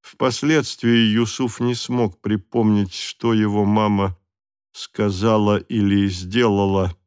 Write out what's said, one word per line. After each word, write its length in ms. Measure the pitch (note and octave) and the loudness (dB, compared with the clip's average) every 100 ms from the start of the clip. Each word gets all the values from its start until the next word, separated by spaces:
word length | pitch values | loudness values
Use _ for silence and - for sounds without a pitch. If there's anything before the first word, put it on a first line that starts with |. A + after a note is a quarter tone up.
Впоследствии 1080 | - - C3 A#2+ D3 D#3 - - A#2 A#2 A2 | -20 -4 -4 -2 0 0 -2 -4 2 2 4
Юсуф 480 | A2 A2+ - B2 - | 2 -2 -2 -6 -2
не 140 | B2 | -4
смог 460 | A#2+ - B2 G#2+ - | -4 -4 -2 -2 -4
припомнить, 720 | G2+ G#2+ - A#2+ G#2+ G#2 F#2+ | -4 -4 -2 0 2 2 0
что 400 | - - - A#2 | -6 -12 -6 0
его 300 | A2 G#2+ G#2 | 2 2 2
мама 520 | G2+ G#2+ G#2+ G2+ G2 F#2 _ _ _ _ _ | 2 2 2 0 -2 -6 _ _ _ _ _
сказала 840 | - - - G#2 F#2 A2+ A2 G#2 G#2 | -18 -14 -2 -2 0 0 2 2 0
или 520 | - A2+ G2+ G2+ G2 | -2 0 2 2 0
сделала 880 | F2+ F#2 A2 A#2 G2+ G2 G2 F#2 F2 | -4 -4 0 2 2 2 0 -2 -6